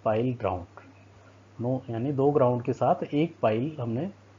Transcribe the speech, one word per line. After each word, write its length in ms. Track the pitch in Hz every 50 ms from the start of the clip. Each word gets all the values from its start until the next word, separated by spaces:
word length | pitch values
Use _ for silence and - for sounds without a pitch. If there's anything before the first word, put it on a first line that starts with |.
| -
pile 300 | 117 107 110 123 131 123
ground, 300 | 120 - 95 92 90 90 - - - - - - - - - - - - - - - - - - -
नो, 220 | 117 123 131 127 127 -
यानी 220 | 117 113 123 143
दो 200 | 147 131 135 143
ground 320 | 143 147 131 123 123 120 117
के 100 | - 123
साथ 300 | - 127 135 - - 170
एक 360 | - 151 147 160 170 - -
pile 360 | - 110 107 113 127 156 156 147
हमने 320 | 120 117 113 127 160 202 - - - - -